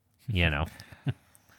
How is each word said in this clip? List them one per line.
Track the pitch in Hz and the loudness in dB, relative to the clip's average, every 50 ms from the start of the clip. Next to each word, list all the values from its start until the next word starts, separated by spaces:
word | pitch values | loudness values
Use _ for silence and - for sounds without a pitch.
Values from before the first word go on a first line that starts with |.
| _ _ _ _ - | _ _ _ _ -8
You | - 101 90 85 82 | -2 2 4 4 4
know. | 73 71 - - - - - - - - - | 4 2 -2 -2 -4 -16 -20 -20 -18 -8 -6
<laughs> | 131 - - _ _ _ - _ _ - | -6 -6 -6 _ _ _ -20 _ _ -20